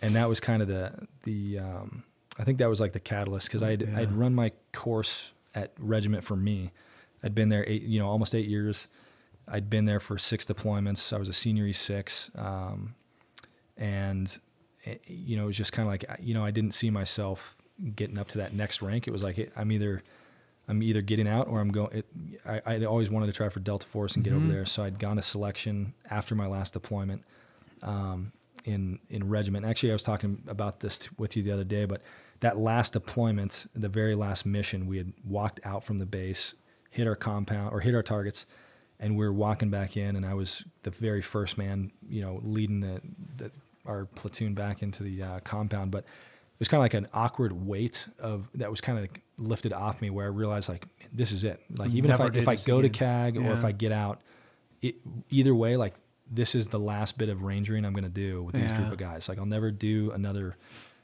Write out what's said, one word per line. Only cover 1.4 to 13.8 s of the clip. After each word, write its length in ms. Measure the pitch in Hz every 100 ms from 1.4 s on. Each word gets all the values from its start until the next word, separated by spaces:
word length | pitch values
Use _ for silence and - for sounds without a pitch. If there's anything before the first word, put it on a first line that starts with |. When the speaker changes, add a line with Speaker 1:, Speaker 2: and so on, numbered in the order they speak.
| 101 101
Speaker 1:
um, 440 | 95 90 98 - - _ _ -
I 60 |
think 160 | 110 127
that 100 | 117
was, 100 | 107
like, 140 | 104
the 60 | -
catalyst, 500 | - 104 98 98 -
'cause 140 | 110
I 80 | 110
had, 100 | 107
Speaker 2:
Yeah. 160 | 107 107
Speaker 1:
I'd 120 | 107
run 240 | 104 123 123
my 160 | 113 - _
course 580 | - 117 113 107 - - - _ 107
at 180 | 101 -
regiment 440 | 107 110 104 104
for 120 | - 98
me. 360 | 101 101 90 - - - - _
I'd 100 | 110
been 160 | 107 107
there 140 | 104 104
eight, 140 | 107
you 180 | - 110
know, 80 | 101
almost 260 | 107 101 113
eight 120 | 107
years. 400 | 104 104 104 - - - _ _ - -
I'd 220 | 104 104
been 140 | 107 107
there 140 | 104
for 180 | - 104
six 260 | - 110 -
deployments. 680 | - 107 101 101 98 -
I 60 | 107
was 120 | 98
a 40 |
senior 320 | 95 117 107 101
E 80 |
six, 560 | 98 - 98 - - - -
um, 580 | 101 95 95 98 104 123 _ _ _ - - _ _
and, 600 | -